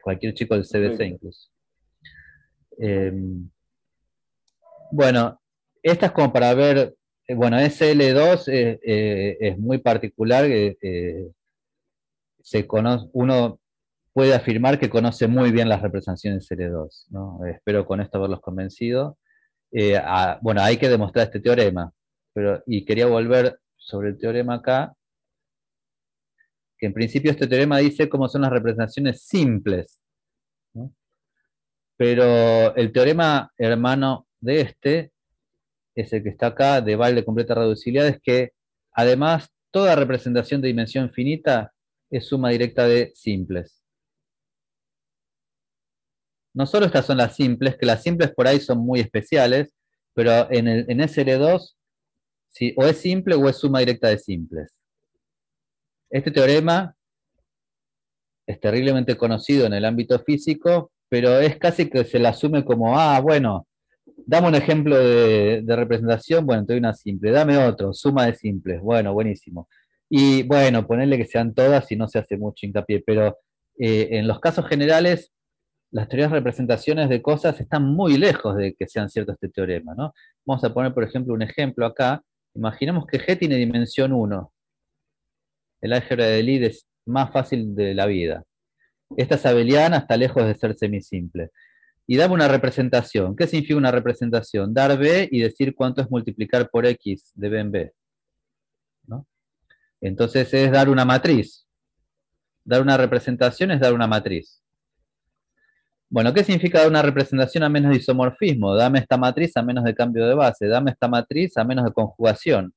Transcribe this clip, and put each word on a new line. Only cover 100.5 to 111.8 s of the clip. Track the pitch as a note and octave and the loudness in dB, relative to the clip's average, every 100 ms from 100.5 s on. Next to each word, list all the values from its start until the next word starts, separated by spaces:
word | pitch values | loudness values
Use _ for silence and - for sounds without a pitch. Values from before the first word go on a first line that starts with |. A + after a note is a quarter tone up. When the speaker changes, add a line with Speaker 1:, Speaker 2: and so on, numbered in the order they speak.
Speaker 1:
es | C3+ C3+ | 2 4
dar | C3+ C#3 | 4 4
una | C3 | 4
matriz. | B2+ C3 E3 B2+ - - _ _ _ _ _ _ _ _ _ _ | 4 2 2 0 0 -10 _ _ _ _ _ _ _ _ _ _
Dar | - B2 | 0 2
una | C3+ C3 | 4 4
representación | B2+ B2 - A#2+ B2 - F#3+ | 2 0 -2 0 0 0 -2
es | D3 | 2
dar | B2+ | 2
una | A#2+ A2+ | 2 0
matriz. | G#2+ G2+ E2+ - _ _ _ _ _ _ _ _ _ _ _ _ _ _ _ - | 0 -2 -8 -10 _ _ _ _ _ _ _ _ _ _ _ _ _ _ _ -6
Bueno, | A#2+ A#2 | 0 0
¿qué | F3 | 2
significa | G3 F3+ F3 D#3+ | 0 0 2 4
dar | D#3 | 4
una | D#3 | 4
representación | C#3+ C#3 - C3+ B2+ E3+ | 2 0 -2 -2 -2 0
a | D3+ | 0
menos | D3 C#3+ | 2 2
de | C3 | 2
isomorfismo? | - B2+ B2+ - G3+ B2+ G2+ G2+ | 2 0 0 0 -2 0 0 2
Dame | B2 C3+ | 2 2
esta | - B2+ | 0 0
matriz | B2+ C#3+ E3 - | 0 0 -2 -2
a | |
menos | A#2+ B2 | -2 -2
de | A#2 | -2
cambio | A2 A#2+ A2+ A#2 | 0 -2 0 0
de | |
base, | C#3+ B2+ - G#2 | 2 2 0 0
dame | A#2+ C#3 | 0 0
esta | - B2 | -2 -2
matriz | A#2+ - D3+ F3+ A#2+ | -2 -2 -4 -4 -2
a | |
menos | A#2+ C3 | -2 0